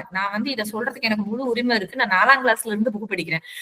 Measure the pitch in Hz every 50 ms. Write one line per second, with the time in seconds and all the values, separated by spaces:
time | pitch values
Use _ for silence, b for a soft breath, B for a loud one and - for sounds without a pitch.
0 | - - 175 190 196 202 202 214 247 285 269 220 214 214 214 214 240 269 254 254
1 | - 226 214 214 202 202 226 247 269 254 226 233 240 247 233 214 185 - - 262
2 | 247 208 190 185 208 247 269 262 254 247 220 220 - 226 208 208 226 254 208 208
3 | 220 202 202 175 160 165 165 160 B B B B